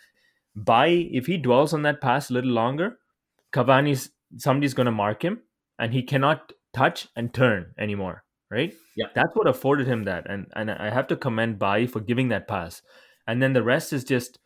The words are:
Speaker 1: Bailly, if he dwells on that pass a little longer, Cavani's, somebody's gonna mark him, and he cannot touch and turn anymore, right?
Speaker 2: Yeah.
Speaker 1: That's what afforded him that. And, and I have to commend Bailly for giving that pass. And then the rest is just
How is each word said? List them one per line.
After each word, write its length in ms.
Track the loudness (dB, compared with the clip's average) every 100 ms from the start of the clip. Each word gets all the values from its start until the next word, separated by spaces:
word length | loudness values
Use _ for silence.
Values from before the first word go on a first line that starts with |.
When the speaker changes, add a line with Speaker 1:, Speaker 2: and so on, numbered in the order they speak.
| _ _ _ _ _
Speaker 1:
Bailly, 600 | -6 2 4 6 4 0 -2
if 100 | -2
he 100 | 0
dwells 340 | 4 4 4
on 80 | 2
that 180 | 0 0
pass 300 | 0 0 0
a 40 |
little 180 | -2 0
longer, 460 | 2 0 0 -4 -6 _ _ _ _ _
Cavani's, 580 | 0 4 4 4 0 -4 _ _ -6
somebody's 380 | 0 2 0
gonna 180 | 0 0
mark 300 | 2 0 0
him, 180 | -4 -4 _ _ _ -6
and 140 | -2
he 80 | -2
cannot 500 | -2 0 2 0 -4 -20 _
touch 340 | 0 0 0 -12 -8
and 160 | -4
turn 420 | 2 2 2 -4 -8
anymore, 460 | -6 -4 -6 -10 _ _ -8
right? 240 | -4 -4 -6 _ -8
Speaker 2:
Yeah. 100 | -4
Speaker 1:
That's 200 | 0 0
what 140 | 2 2
afforded 380 | 2 2 0 0
him 180 | -2
that. 240 | -2 -6 -6
And, 160 | -10 -8
and 160 | -8 -6
I 200 | -6 -4
have 180 | -2 -2
to 80 | -2
commend 420 | -2 -2 -2 -2
Bailly 280 | 0 0 0
for 140 | -2
giving 280 | -2 0 0
that 180 | -2 -4
pass. 360 | -6 -8 -14 _ -20 _ _ -4
And 160 | 0
then 120 | 2
the 80 | 2
rest 300 | 2 0 0
is 120 | -6
just 340 | -2 -2 -2 _